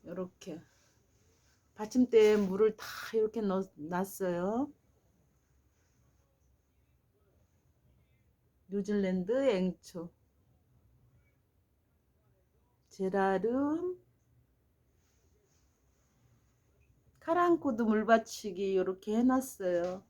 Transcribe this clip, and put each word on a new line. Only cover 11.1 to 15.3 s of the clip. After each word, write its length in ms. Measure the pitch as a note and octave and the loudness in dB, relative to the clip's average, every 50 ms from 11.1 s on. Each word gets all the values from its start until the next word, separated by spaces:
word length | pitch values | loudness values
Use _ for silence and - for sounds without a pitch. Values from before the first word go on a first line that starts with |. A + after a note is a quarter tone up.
| _ _ _ _ _ _ _ _ _ _ _ _ _ _ _ _ _ _ _ _ _ _ _ _ _ _ _ _ _ _ _ _ _ _ _ _ | _ _ _ _ _ _ _ _ _ _ _ _ _ _ _ _ _ _ _ _ _ _ _ _ _ _ _ _ _ _ _ _ _ _ _ _
제라름, 1080 | - - G3 F#3+ F#3 G3 F#3+ G3 F#3+ F#3 F#3 A3+ A#3+ C4 C#4+ C#4+ D4+ E4 F4+ F4+ F#4 - _ _ _ _ _ _ _ _ _ _ _ _ _ _ _ _ _ _ _ _ _ _ _ _ _ _ | -8 -4 -4 -2 0 0 0 2 0 0 0 0 0 0 0 0 -2 -2 -4 -6 -8 -8 _ _ _ _ _ _ _ _ _ _ _ _ _ _ _ _ _ _ _ _ _ _ _ _ _ _